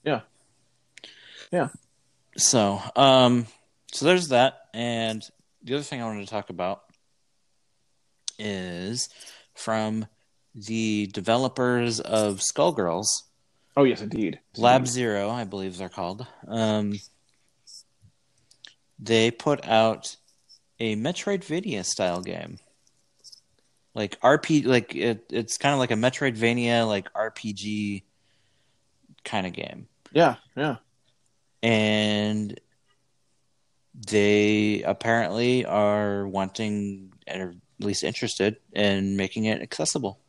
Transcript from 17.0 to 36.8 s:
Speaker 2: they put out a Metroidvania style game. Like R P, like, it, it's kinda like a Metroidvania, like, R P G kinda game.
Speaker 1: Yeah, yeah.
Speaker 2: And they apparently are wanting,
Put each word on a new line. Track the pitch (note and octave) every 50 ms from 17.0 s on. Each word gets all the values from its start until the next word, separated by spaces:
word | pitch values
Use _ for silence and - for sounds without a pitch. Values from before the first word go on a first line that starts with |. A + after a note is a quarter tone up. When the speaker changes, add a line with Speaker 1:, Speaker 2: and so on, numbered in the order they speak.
| - - _ _ _ _ _ _ _ _ _ _ _ - - - _ _ _ _ _ - _ _ _ _ _ _ _ _ _ _ - - _ _ _ _ _ -
Speaker 2:
they | A2 G#2+ A#2 A2 A2+ A#2
put | A#2 - - D3+ D3 - -
out | - A2+ A2 A2 A2+ A2 - - - - _ _ _ _ _ _ _ - _ _ _ _ _
a | A#2 A2 G#2+
Metroidvania | G#2 A#2 D3+ F3+ - - G#3 G3+ F#3+ F3+ - D3+ F3+ G3+ G#3+ B2+ G2 F3+
style | - - - G2 F2+ E2+ F2+
game. | F2+ - - - - - - - _ _ _ _ _ _ _ _ _ _ _ _ _ - - _ _ _ _ _ _ _ _ _ _ _ _
Like | A2+ G#2 F#2+ - -
R | - B2+ C#3+
P, | D3+ - - D#3+ D3 -
like, | A#2+ C3 A#2+ - - -
it, | C2+ F2+ A#2+ A2+ G#2 _ -
it's | - A2+ A2 - -
kinda | - - C#3 C#3+
like | C#3 B2+ A#2+
a | A#2
Metroidvania, | A2 A2+ C3 - - D3 C3+ A#2 A2 A#2 A#2 A#2+ B2 A#2+ A#2 A#2 A#2 A2+
like, | A2 G#2 G2 F#2 - _
R | - A2 A2+
P | - - - A2 G#2
G | G2+ G#2 G#2 G#2+ G#2 G#2 G2+ G2+ G2 _ _ _ _ _ _ _ _ _ _ _ _ _ _ _ _ _ _ _ _ _ _ - _ _
kinda | - A#2 G#2 F#2 F2+
game. | E2+ - - - - - - _ _ _ _ -
Speaker 1:
Yeah, | - D3+ E3+ C#3+ - - _ _ _
yeah. | B2+ C#3+ D#3 B2 - _ _ _ _ _ _ _ _ _ _ _ _ _ _ _ _ -
Speaker 2:
And | A2+ A2+ A2 G#2+ G#2+ G#2+ G#2+ G#2+ G#2+ G#2 G#2 G#2 G#2+ G#2+ G#2+ G#2+ G2+ - - _ _ _ _ _ _ _ _ _ _ _ _ _ _ _ _ _ _ _ _ _ _ _ _ _ _ _ C3 G#2+
they | G2 G#2+ G#2 G2+ G#2 G#2 G#2 G#2 G#2 G#2+ G#2+ G#2+ G#2+ G#2 - -
apparently | D#2 G2+ - - A2+ A2+ A#2 A2+ D#2 F#2+ A2+ A#2+ B2 B2+ B2+ A2+
are | - F2 G#2 G#2 G#2 G#2 G#2+ G#2 G2+ G2+ G2+ G2
wanting, | G2 F#2+ G2 F#2+ F#2+ - - A2+ G#2+ G#2 G#2